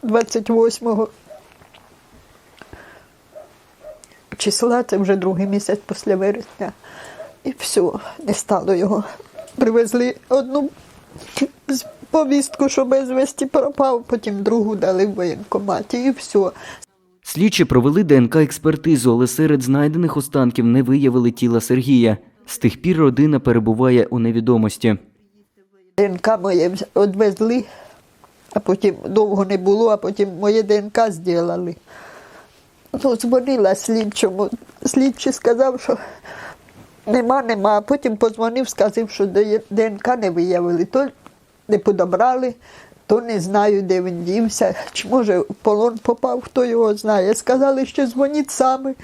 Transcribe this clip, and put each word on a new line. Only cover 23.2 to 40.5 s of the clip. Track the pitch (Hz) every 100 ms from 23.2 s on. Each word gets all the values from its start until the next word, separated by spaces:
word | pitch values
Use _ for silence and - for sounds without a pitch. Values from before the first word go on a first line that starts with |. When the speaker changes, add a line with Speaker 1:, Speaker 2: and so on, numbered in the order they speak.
| 151 143
Speaker 2:
перебуває | 127 117 110 113 131 123 -
у | 120
невідомості. | 117 113 117 117 110 - 117 101 - _ _ _ _ _ _ _ _ -
Speaker 1:
Д |
Н | 202 180
К | 214 214
моє | 196 175 175
вз-, | 190 -
одвезли, | - 202 190 208 180 220 247 - - - - _ _ _ _ _
а | -
потім | - 190 202 - -
довго | 202 208 196
не | 190 202
було, | 185 208 226
а | 208
потім | 185 208 196 175
моє | 208 220
Д | 208 208
Н | 208
К | 233 226
зробили. | 165 180 170 170 175 175 170 _ - - - - - - _ _ _ _ -
Ну, | 269 233
дзвонила | 240 254 254 254 202
слідчому. | 196 - 226 208 - 202 185 208 - - - -
Слідчий | 262 269 - 262
сказав, | 262 240 233 269 247
що | - 233 - - - - - - - - - _ 208
нема, | 247 233 269
нема. | 233 214 208 208
А |
потім | 208 285 254 214
подзвонив, | 226 220 226 240 247
сказав, | - 208 233 220
що | - 196
Д | 196 214 214 - 208
Н | 220 202
К | 247 247
не | 196
виявили. | 170 180